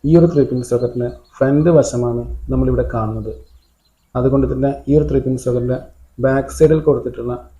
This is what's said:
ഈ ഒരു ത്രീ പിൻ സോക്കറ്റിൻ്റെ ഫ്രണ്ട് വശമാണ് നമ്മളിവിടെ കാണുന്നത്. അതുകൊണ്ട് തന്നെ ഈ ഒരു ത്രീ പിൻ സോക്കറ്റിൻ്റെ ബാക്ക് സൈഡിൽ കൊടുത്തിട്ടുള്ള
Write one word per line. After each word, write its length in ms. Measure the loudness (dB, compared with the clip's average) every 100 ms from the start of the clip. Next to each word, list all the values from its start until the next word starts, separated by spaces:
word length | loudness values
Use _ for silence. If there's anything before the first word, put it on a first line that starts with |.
ഈ 80 | 6
ഒരു 120 | 6 6
ത്രീ 160 | 2
പിൻ 160 | 0 -2
സോക്കറ്റിൻ്റെ 460 | -2 -2 -2 -4 -6 -8 _
ഫ്രണ്ട് 400 | -2 0 2 4
വശമാണ് 520 | 4 2 -2 -2 -4 -6 -10 -4
നമ്മളിവിടെ 360 | -2 0 0 -2
കാണുന്നത്. 460 | -4 -6 -6 -10 -12 -20 _ _ _ _ _ _
അതുകൊണ്ട് 320 | -2 0 2 0
തന്നെ 220 | 0 -2 -2
ഈ 100 | 2
ഒരു 120 | 2 2
ത്രീ 120 | -2
പിൻ 140 | -2 -4
സോക്കറ്റിൻ്റെ 400 | -2 -2 -2 -6 -8 _ -20 -4
ബാക്ക് 360 | 0 0 -4
സൈഡിൽ 260 | 2 4 4
കൊടുത്തിട്ടുള്ള 520 | 2 0 -4 -8 -8 -10 -12